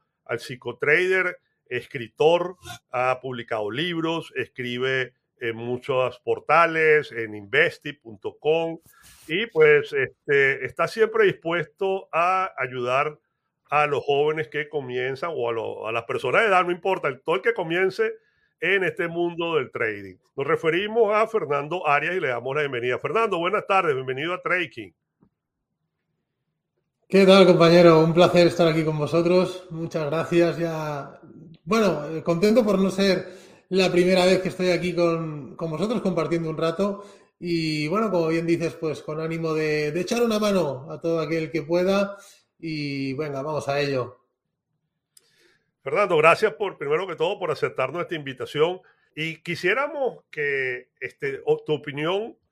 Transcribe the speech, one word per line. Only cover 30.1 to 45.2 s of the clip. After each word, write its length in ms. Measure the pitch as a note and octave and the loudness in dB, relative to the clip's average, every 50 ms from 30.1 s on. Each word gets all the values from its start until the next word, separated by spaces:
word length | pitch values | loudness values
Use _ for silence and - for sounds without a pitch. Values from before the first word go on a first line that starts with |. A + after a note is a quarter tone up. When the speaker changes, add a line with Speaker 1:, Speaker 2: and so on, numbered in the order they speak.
| D#3 E3 D#3 - F3 E3+ E3+ E3+ D3+ | -4 -4 -2 0 2 2 4 2 2
Speaker 2:
Ya... 640 | D3+ E3 E3 D#3+ D#3 D#3 D3+ D3 C#3 C#3 - - - - - - - - - - - _ | -2 -4 -4 -4 -6 -6 -6 -8 -8 -10 -12 -16 -20 -20 -20 -20 -20 -20 -20 -20 -18 _
Bueno, 440 | D#3+ G#3+ A3+ G#3+ F#3 D#3 D3 D3 D3+ | -2 0 2 2 2 2 0 -4 -6
eh, 140 | D#3+ D#3+ - | -8 -4 -2
contento 420 | F3 E3+ E3 G3 G#3+ A3 B3+ G#3+ | -2 0 2 4 4 6 4 4
por 140 | G#3+ G3 F#3+ | 4 2 2
no 120 | G3 F#3 | 2 2
ser 380 | - - G3 G3 F3+ F3+ - - - - - - - _ _ - | 2 2 2 2 2 0 -2 -8 -14 -20 -20 -20 -20 _ _ -2
la 240 | F#3 F#3+ F#3 F3 E3 | 0 2 2 4 4
primera 320 | F3 F3 F#3 F#3+ F3+ F3+ | 4 4 4 4 4 4
vez 160 | F#3 F#3 F3+ | 4 4 2
que 80 | - F3 | 0 -2
estoy 220 | - - F#3 F3+ | -4 -2 0 0
aquí 240 | F3 D#3+ E3 F3+ E3 | 0 0 -2 -2 0
con, 600 | E3+ F3 E3+ E3 E3 E3 D#3+ D3+ D3 C3 - - | 0 0 0 0 -2 -4 -6 -8 -10 -12 -14 -10
con 140 | - E3 D#3+ | -10 -8 -6
vosotros 300 | D#3 D3+ F#3+ G#3+ A#3+ F#3+ | -4 -4 -4 -2 -2 -2
compartiendo 480 | - G3 F3 D#3+ D#3 D3 E3+ E3 E3 D#3 | -2 -2 0 -2 -2 -2 -2 -2 -2 -4
un 80 | D#3 | -4
rato. 480 | - D#3+ E3 E3 - G3 G#3 G3 - - - - - _ _ _ _ | -2 -2 -2 0 0 -2 -2 -4 -6 -12 -18 -20 -20 _ _ _ _
Y 480 | E3 F3 E3+ E3 D#3+ D#3 D#3 D3+ D3+ D3+ | -6 -4 -2 -2 -2 -2 -2 -2 -2 -2
bueno, 220 | F3+ G#3+ A3+ G#3+ | 0 0 0 0
como 180 | F#3 E3+ D#3+ D#3+ | 0 0 0 0
bien 180 | E3 E3 E3+ | 0 0 0
dices, 260 | E3 E3+ E3 E3+ D#3 - | 0 0 0 0 -4 -4
pues 280 | - E3 D#3 C#3+ - - | -6 -6 -6 -6 -6 -8
con 180 | - D3+ D#3 | -10 -8 -6
ánimo 320 | D#3+ D#3+ E3 E3 D#3+ D#3+ D#3 | -6 -6 -6 -4 -4 -4 -2
de, 400 | D#3 D#3 D3+ D3+ D3+ D3+ D3+ D3+ | -2 -2 -2 -2 -2 -2 -2 -4
de 80 | F3 | -4
echar 220 | F3 - A#3 A#3 A#3+ | -4 -2 -2 0 0
una 160 | A3+ G#3+ G#3+ | 0 0 0
mano 480 | G#3+ G#3 G3 F#3 D#3+ C#3+ C3 B2+ C3+ - | 0 0 2 0 0 -2 -4 -8 -10 -14
a 100 | D#3 D3 | -12 -6
todo 200 | - E3 E3 E3 | -4 -2 -2 -2
aquel 300 | D#3 D3+ E3 E3 D#3+ D3+ | -2 -2 -2 -4 -4 -4
que 120 | E3 D#3+ C#3+ | -4 -6 -4
pueda. 540 | D3+ E3+ F3 F3+ F#3+ G3 G3+ G3+ G3 G3+ - - - - _ _ _ _ _ | -2 0 0 2 2 2 0 0 -2 -6 -12 -18 -20 -20 _ _ _ _ _
Y 540 | D#3+ E3 D#3 D3+ D3 C#3+ C#3 C#3 C3+ C3+ C3 | -10 -8 -6 -6 -4 -4 -4 -4 -4 -4 -4
venga, 300 | C3+ D#3 D3 C#3 C3+ C3+ | -6 -6 -6 -6 -6 -6
vamos 260 | D#3 D#3 C#3+ - C#3 | -6 -6 -4 -4 -2
a 100 | C#3 C#3+ | -2 -2
ello. 400 | C#3+ C#3 C#3 B2+ A#2+ - - - _ _ _ _ _ _ _ _ _ _ _ _ _ _ _ _ _ _ _ _ | -2 0 -2 -2 -4 -6 -10 -18 _ _ _ _ _ _ _ _ _ _ _ _ _ _ _ _ _ _ _ _